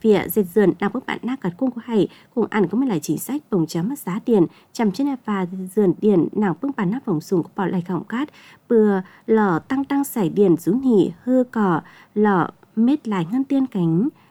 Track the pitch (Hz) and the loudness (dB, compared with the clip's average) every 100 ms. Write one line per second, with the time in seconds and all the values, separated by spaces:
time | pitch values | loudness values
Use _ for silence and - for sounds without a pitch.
0 | 220 196 - 214 180 220 190 165 202 254 | 2 2 2 -2 0 2 2 2 -2 -4
1 | - - 233 262 185 175 262 240 233 220 | -8 -8 -6 -6 -6 -4 -4 -4 -4 0
2 | 170 - _ - - 214 180 214 269 170 | 0 -4 _ -6 -2 0 0 0 -2 -2
3 | - 156 - 285 - 196 156 170 185 277 | -4 -6 -6 -8 -4 -2 -2 -2 -4 -6
4 | - 196 - 214 165 - _ - 214 185 | -8 -6 0 2 2 -2 _ -4 -2 0
5 | 285 262 - 202 180 190 185 - 196 151 | -4 -4 -6 -4 -4 -8 -4 0 0 2
6 | 214 190 139 - 208 156 277 269 180 247 | 2 2 2 0 -2 -2 -6 -4 -4 -4
7 | - 160 - 180 - - 185 185 175 175 | -4 -4 -2 -2 -2 -6 -4 -4 -4 -6
8 | - 233 302 - - - - 233 214 190 | -6 -6 -8 -10 -20 -20 0 4 4 2
9 | 185 - - 220 202 160 - 269 269 277 | -4 -12 0 2 2 0 -2 -4 -2 -2
10 | 277 240 165 156 196 156 - 233 269 214 | -2 -2 -2 2 4 4 0 0 2 4
11 | - 165 - 254 247 233 196 160 - - | 2 -2 0 0 0 0 0 0 -4 -16
12 | - 208 208 190 - - _ - 233 302 | -8 0 2 2 0 -6 _ 0 0 0
13 | 226 196 165 254 269 277 262 196 165 165 | -2 -4 -2 -4 -2 -2 -2 -2 0 2
14 | 269 - _ | 0 -4 _